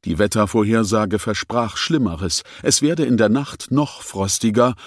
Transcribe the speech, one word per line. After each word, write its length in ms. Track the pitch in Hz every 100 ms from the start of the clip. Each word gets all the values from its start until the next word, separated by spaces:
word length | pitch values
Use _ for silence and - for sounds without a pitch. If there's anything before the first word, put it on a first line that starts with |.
| -
Die 120 | 82
Wettervorhersage 1000 | 104 107 104 113 104 113 107 107 107 101
versprach 580 | - 104 - 117 117 -
Schlimmeres. 640 | - 160 113 82 90 - - -
Es 180 | - -
werde 240 | 147 165 135
in 120 | 120
der 120 | 107
Nacht 380 | 123 139 - -
noch 320 | 131 - -
frostiger 720 | - 98 98 - 113 104 123 -